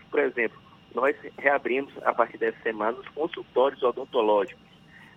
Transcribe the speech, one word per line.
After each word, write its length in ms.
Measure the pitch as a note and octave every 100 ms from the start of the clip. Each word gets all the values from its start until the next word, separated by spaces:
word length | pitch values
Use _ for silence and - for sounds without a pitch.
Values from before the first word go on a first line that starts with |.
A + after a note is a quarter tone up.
| -
Por 80 | D3+
exemplo, 380 | C#3 B2 A2 - - - -
nós 220 | A#2 C3+ D3+ - -
reabrimos, 520 | C#3 C#3 B2 B2+ C#3+ -
a 100 | -
partir 240 | A#2 A2+ -
dessa 240 | A2+ -
semana, 380 | A#2 A2 G#2+ B2+
os 80 | -
consultórios 720 | - E3 - - B2 C3+ C3
odontológicos. 840 | B2+ A#2+ C3+ C3 G#2+ G#2 F#2+ - - - - - -